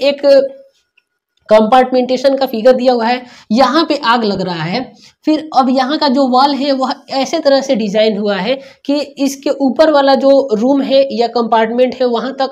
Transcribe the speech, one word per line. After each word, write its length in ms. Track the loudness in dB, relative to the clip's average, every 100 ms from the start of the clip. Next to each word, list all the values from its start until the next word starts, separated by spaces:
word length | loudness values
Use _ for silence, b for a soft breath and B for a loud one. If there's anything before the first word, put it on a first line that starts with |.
एक 180 | -2 0 4 4 2 -6 _ _ _ _ _ _ _ _ 2
compartmentation 880 | 2 4 2 2 0 -2 -2 0 0
का 100 | -2
figure 260 | 0 2
दिया 200 | 2 2
हुआ 140 | 0 0
है, 160 | -4 -8 B -4
यहाँ 320 | 0 2 2 0
पे 100 | -2 0
आग 180 | 0
लग 160 | 0 -4
रहा 240 | -6 -6
है, 180 | -6 -6 -8 b b _
फिर 240 | -2 -2 -2 0
अब 100 | 2
यहाँ 300 | 0 -2 -2
का 100 | 0
जो 180 | 0 2
wall 260 | 2 2
है 180 | 0 -2
वह 200 | -2 -4 -6 -8
ऐसे 260 | -6 -4 -2
तरह 220 | 0 0
से 160 | 0 -2
design 420 | 0 0 0 0
हुआ 180 | -2 -4
है 200 | -4 -6 B B -4
कि 120 | -4 -4 -4
इसके 300 | -6 -4 -4 -2
ऊपर 280 | 0 2 2
वाला 220 | 4 2 2
जो 320 | 4 2 2
room 280 | 0 0 0
है 200 | 0 0 0
या 140 | -2 -2
compartment 640 | -2 0 0 0 0 -2
है 120 | 0 -2
वहाँ 260 | -2 -6 -6
तक 120 | -6